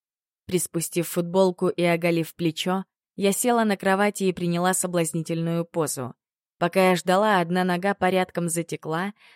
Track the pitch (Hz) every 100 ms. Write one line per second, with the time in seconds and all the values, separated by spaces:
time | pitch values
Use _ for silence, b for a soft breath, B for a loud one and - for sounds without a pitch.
0 | _ _ _ _ - 180 - 185 - 175
1 | 165 - 170 185 190 180 180 - 175 170
2 | 170 165 160 - 165 156 185 185 185 _
3 | _ - 196 196 247 240 220 196 190 190
4 | 208 202 190 175 175 170 180 185 185 175
5 | 160 165 160 165 165 170 170 170 147 -
6 | 120 - _ _ _ - 175 190 185 175
7 | 185 185 214 196 170 185 185 175 196 196
8 | 185 185 185 - 170 165 165 156 156 160
9 | 196 b b